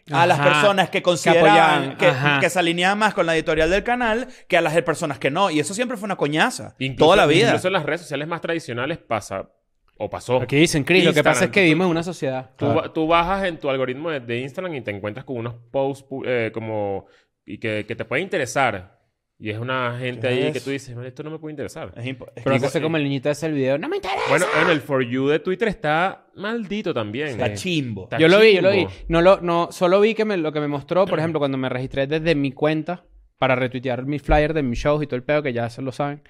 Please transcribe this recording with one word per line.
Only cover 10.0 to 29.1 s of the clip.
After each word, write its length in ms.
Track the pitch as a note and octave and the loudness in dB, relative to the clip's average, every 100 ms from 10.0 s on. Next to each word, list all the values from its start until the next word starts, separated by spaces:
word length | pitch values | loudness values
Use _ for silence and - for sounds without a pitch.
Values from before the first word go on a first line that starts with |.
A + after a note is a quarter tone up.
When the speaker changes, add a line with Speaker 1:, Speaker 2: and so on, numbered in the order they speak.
| G#2 | -8
Speaker 3:
pasó. 280 | F2+ - B2+ | -8 -2 -2
Speaker 2:
Aquí 140 | B2+ C#3 | 2 2
dicen, 300 | E3 D#3 C3+ | 2 2 2
"Chris, 180 | F3+ | 4
lo 80 | F3 | 4
que 120 | D3+ - | 4 4
pasa 60 | |
es 160 | B2+ F3+ | 2 2
Speaker 3:
Instagram, 40 | |
Speaker 2:
que 80 | G3+ | 4
Speaker 3:
tú, 40 | F3 | 4
Speaker 2:
vivimos 200 | D#3 F#3 | 4 2
en 40 | |
una 120 | E3 | 0
sociedad". 480 | E3+ E3 C#3 C3 C3 - | -4 -6 -6 -6 -10 -4
Speaker 3:
tú 100 | C#3+ | 0
Speaker 2:
Claro. 80 | D#3+ | 0
Speaker 3:
ba-, 100 | - | -2
tú 120 | E3 D#3+ | -2 2
bajas 360 | E3+ E3+ G3 F#3+ | 2 2 -2 -4
en 80 | D#3+ | -4
tu 100 | C#3+ | -4
algoritmo 400 | C3+ B2+ B2+ E3 | -2 -2 -4 -6
de, 120 | D3 | -6
de 180 | A#2 A#2 | -6 -6
Instagram 360 | C3+ D#3 F#3 D3 | -8 -10 -8 -8
y 40 | |
te 100 | A2+ | -8
encuentras 340 | G2+ G#2 G#2+ - | -6 -8 -10 -10
con 100 | B2 | -8
unos 160 | A2+ A#2 _ | -8 -12 _
posts 360 | C3+ C#3 C3+ - | -4 -4 -6 -10
pu-, 140 | C3+ - | -8 -4
eh, 260 | B2 A2 | -2 -2
como, 540 | A2 A2 G#2+ G2+ F#2+ - _ _ _ - | -6 -6 -4 -4 -6 -10 _ _ _ -16
y 120 | - | -8
que, 260 | A2 G#2+ G#2 | -6 -6 -6
que 80 | A#2 | -10
te 80 | - | -6
pueden 180 | C3+ | -6
interesar. 720 | F#3 F#3 B2 - B2 G2+ F2+ _ _ _ _ _ | -4 -4 -2 0 0 -2 -10 _ _ _ _ _
Y 120 | G#2+ | -10
es 80 | G#2+ | -8
una 360 | B2 C3 A#2+ A#2+ | -6 -4 -4 -6
gente 220 | B2+ A#2+ | -8 -4
Speaker 1:
¿Qué 120 | B2 | -2
Speaker 3:
ahí 60 | B2 B2+ | 0 0
Speaker 1:
es 60 | |
Speaker 3:
que 40 | D3+ | -4
Speaker 1:
eso? 80 | C3+ | -6
Speaker 3:
tú 60 | |
dices, 240 | C#3 C3+ A#2+ | -8 -10 -16
"Bueno, 120 | B2+ | -16
esto 140 | B2 | -14
no 80 | D3+ | -14
me 80 | D#3+ | -12
puede 140 | D#3 | -12
interesar". 420 | D3 A#2+ D#3+ A2+ A2+ | -10 -12 -12 -14 -10
Speaker 1:
Es 100 | B2 | -10
impo-, 180 | B2 - - | -10 -14 -6
es 80 | |
Speaker 2:
Pero 120 | C3+ C3+ | 0 0
Speaker 1:
que 40 | |
Speaker 2:
que 60 | C3+ | 0
hace 160 | E3 | -2
como 160 | D#3 E3 | -2 -2
el 60 | |
niñito 260 | C#3+ C#3 D3 | -2 -2 -2
ese 160 | C#3+ D#3+ | -4 -2
del 80 | D3 | -2
video, 220 | C3 C#3+ | 0 -2
"¡No 100 | C#4 | -4
me 100 | G4 | -6
interesa!". 200 | - - - | -4 -4 0
Speaker 3:
Bueno, 160 | C#3+ - D3+ | 0 2 0
en 60 | E3+ | 2
el 100 | D3+ | 0
For 220 | B2 C3+ A#2+ | 0 -2 -2
You 200 | B2+ C#3 | -2 0
de 100 | D#3+ | 0
Twitter 300 | F#3+ F#3 A3+ | -2 -4 -4
está 580 | F3 D3 D#3 F#3 - _ - | -4 -2 0 -2 -4 _ -12
maldito 560 | G#3 A#3 F#3 G3+ F#3 | -8 -8 -6 -6 -4
también. 360 | B2 G#2+ A#2 D3+ | -4 -4 -6 -6
Speaker 1:
Está 220 | A2+ A#2+ | -4 -4
Speaker 2:
Sí. 320 | G#2 F#3 D#3+ | -4 -4 -2
Speaker 1:
chimbo. 240 | B2+ G2 F#2 | -4 -8 -6
Speaker 3:
Está 120 | A#2 | 2
Speaker 2:
Yo 120 | D#3+ | 6
lo 100 | G3+ | 8
vi, 160 | A3 F#3 | 8 8
yo 60 | |
lo 80 | F#3 | 4
vi. 60 | G3 F#2 | 2 0
Speaker 3:
chimbo. 40 | - | -6
Speaker 2:
No 120 | - | -2